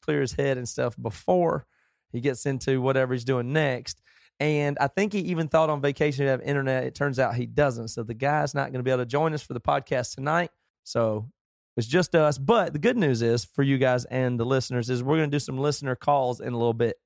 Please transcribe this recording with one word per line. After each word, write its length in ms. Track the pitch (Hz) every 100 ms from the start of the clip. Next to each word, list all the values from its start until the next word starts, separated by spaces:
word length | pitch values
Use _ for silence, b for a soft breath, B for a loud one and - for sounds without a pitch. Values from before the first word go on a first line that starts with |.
clear 200 | - 147
his 120 | 135
head 220 | - 139 127
and 120 | 120
stuff 260 | - 123 -
before 680 | 117 - - 180 165 151 - _ _ _ _
he 80 | 120
gets 240 | 135 123 143
into 340 | 131 139 131
whatever 320 | 131 131 127
he's 100 | 127
doing 280 | 120 127 123
next. 500 | 156 143 123 - - b b b -
And 380 | 151 147 143 143
I 60 | 139
think 260 | 185 208
he 60 | 202
even 280 | 165 165 160
thought 220 | 160 156
on 100 | 147
vacation 440 | 143 131 151 135 139
he'd 40 |
have 120 | 131
internet. 420 | 139 143 135 131
It 100 | 127
turns 240 | - 143 127
out 160 | 120
he 120 | 120 117
doesn't. 420 | 123 143 117 113
So 140 | 123
the 100 | 110
guy's 400 | 110 135 151 147
not 160 | 143 131
gonna 140 | 127
be 60 | 127
able 100 | 127
to 40 | 120
join 280 | 143 160
us 80 | 151
for 100 | -
the 60 | 123
podcast 540 | - 143 - 131 -
tonight. 360 | - 143 170 170 _ _ _
So 460 | - 120 113 107 117 _ _ _ _
it's 120 | - 113
just 280 | 170 170
us. 220 | 165 151 139
But 380 | 135 233 170
the 40 | 147
good 200 | 220 240
news 240 | 151 117
is 240 | 117 117 -
for 160 | -
you 160 | 139 135
guys 260 | 131 127 120
and 320 | 127 127 120
the 60 |
listeners 460 | 120 135 - 123 117
is 120 | 123
we're 140 | 131 160
gonna 120 | 147
do 100 | 143
some 180 | 147 131
listener 400 | 147 143 139 123
calls 420 | - 143 127 120
in 120 | 123
a 40 | 117
little 160 | 117
bit 240 | 113 117 -